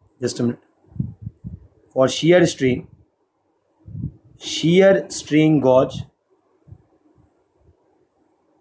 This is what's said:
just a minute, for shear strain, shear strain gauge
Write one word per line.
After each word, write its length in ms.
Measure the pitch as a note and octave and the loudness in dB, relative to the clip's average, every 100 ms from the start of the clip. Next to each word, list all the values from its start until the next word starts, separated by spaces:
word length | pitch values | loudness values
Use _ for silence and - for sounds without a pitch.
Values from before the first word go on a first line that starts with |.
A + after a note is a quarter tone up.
| _ - | _ -8
just 200 | A#2+ - | -6 -2
a 20 | |
minute, 160 | A#2+ B2 _ _ _ - - - - _ - - - _ _ | -4 -4 _ _ _ -10 -10 -10 -20 _ -18 -18 -20 _ _
for 180 | C3 C3 | -2 -2
shear 360 | - D#3 F3+ E3+ | 0 2 4 2
strain, 420 | - B2+ B2+ - _ _ _ _ _ _ _ _ _ - - - - _ - | 0 -2 -4 -8 _ _ _ _ _ _ _ _ _ -20 -14 -14 -14 _ -18
shear 680 | - - D#3 F3+ G3 F3+ - | -10 -4 0 4 4 2 -2
strain 520 | - - D3+ D#3 D3+ | -12 -2 2 2 2
gauge 420 | C3 B2+ C#3+ - - _ _ _ _ _ _ - _ _ _ _ _ _ _ _ _ _ _ _ _ _ _ _ _ _ | 4 2 2 -6 -16 _ _ _ _ _ _ -20 _ _ _ _ _ _ _ _ _ _ _ _ _ _ _ _ _ _